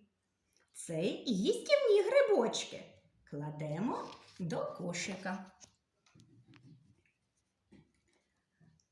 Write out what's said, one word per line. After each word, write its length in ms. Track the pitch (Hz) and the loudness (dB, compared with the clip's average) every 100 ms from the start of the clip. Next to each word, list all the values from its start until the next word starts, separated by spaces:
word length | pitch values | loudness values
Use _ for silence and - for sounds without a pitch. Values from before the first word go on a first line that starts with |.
| _ _ _ _ _ _ _ | _ _ _ _ _ _ _
Це 280 | - - 160 190 349 - | -16 -8 -2 -2 -2 -2
їстівні 760 | 185 262 - - 587 494 415 | 0 0 0 4 4 6 4
грибочки. 800 | 392 539 480 349 220 - - - - - _ _ - | 6 4 6 4 2 0 -6 -12 -16 -20 _ _ -14
Кладемо 800 | 147 147 147 151 156 240 - - - - - | -10 -10 -8 -6 -4 -4 -4 -8 -16 -18 -8
до 180 | 170 - | -6 -4
кошика. 880 | - - 175 180 - 185 190 196 - - - _ _ _ _ - - - - - - - _ _ _ _ _ _ _ _ _ - _ _ _ _ _ _ _ _ _ _ _ | -6 -6 -6 -6 -6 -6 -6 -8 -10 -20 -20 _ _ _ _ -20 -20 -20 -20 -20 -20 -20 _ _ _ _ _ _ _ _ _ -20 _ _ _ _ _ _ _ _ _ _ _